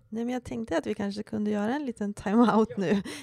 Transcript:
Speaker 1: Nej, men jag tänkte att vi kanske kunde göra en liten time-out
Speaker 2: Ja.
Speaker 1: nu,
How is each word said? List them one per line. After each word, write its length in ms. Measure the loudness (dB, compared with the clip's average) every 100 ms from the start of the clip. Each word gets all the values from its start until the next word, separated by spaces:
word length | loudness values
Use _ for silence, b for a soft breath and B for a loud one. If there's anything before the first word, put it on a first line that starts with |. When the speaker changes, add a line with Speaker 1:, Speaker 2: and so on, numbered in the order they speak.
| _
Speaker 1:
Nej, 160 | -6
men 100 | -4
jag 100 | -4
tänkte 340 | -4 -6 -2 -2
att 80 | -2
vi 80 |
kanske 280 | -2 -4 -4
kunde 280 | -6 -4 -2
göra 240 | 0 0
en 120 | -2 -4
liten 280 | -4 -6
time-out 540 | -4 2 6 6 6 2
Speaker 2:
Ja. 60 | 0
Speaker 1:
nu, 240 | 0 0 B B